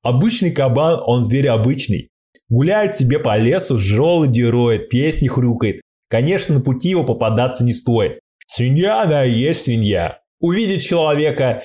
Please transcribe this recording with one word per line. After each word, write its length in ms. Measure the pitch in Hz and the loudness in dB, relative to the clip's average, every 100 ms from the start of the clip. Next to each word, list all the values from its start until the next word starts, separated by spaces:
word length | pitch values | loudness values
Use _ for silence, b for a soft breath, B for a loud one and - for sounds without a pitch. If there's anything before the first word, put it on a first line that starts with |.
"Обычный 480 | 123 127 220 233 175 | -2 2 2 0 -2
кабан, 500 | 160 135 120 156 165 - | 0 0 2 2 0 0
он 160 | 123 | 0
зверь 260 | 110 127 135 | 2 0 2
обычный. 600 | 110 117 139 - 95 - _ _ - - | 2 0 -2 -4 -6 -6 _ _ -14 -2
Гуляет 460 | 117 156 214 202 208 | 0 2 2 0 0
себе 240 | 127 147 | 0 0
по 180 | 127 107 | 0 2
лесу, 400 | 113 175 - 120 | 2 0 0 -2
желуди 640 | 98 107 156 175 143 117 | 0 2 2 2 2 2
роет, 480 | 120 120 120 107 - | 2 2 2 0 -2
песни 380 | 120 151 151 135 | -2 0 0 0
хрюкает. 540 | 127 123 117 107 90 - _ - | 0 0 0 -2 -4 -12 _ -4
Конечно, 460 | 110 143 185 - 143 | -2 0 0 0 0
на 60 | |
пути 280 | 131 127 175 | 0 -2 -2
его 140 | 180 | -2
попадаться 600 | 143 117 131 113 127 - 120 | -2 -2 0 0 0 0 -2
не 80 | |
стоит. 460 | 120 - 113 101 - _ - - | -2 -2 0 -2 -6 _ -20 -8
Свинья 540 | - 123 147 190 220 | -4 0 2 0 0
она 240 | 202 147 131 | 0 2 2
и 60 | |
есть 320 | 113 135 - | 0 0 0
свинья. 560 | - 113 104 92 80 - _ - | -2 0 0 0 -4 -8 _ -6
Увидит 420 | 170 190 220 190 | -2 0 -2 -2
человека, 840 | - 170 156 147 151 139 127 - | -2 0 0 0 0 0 -2 -2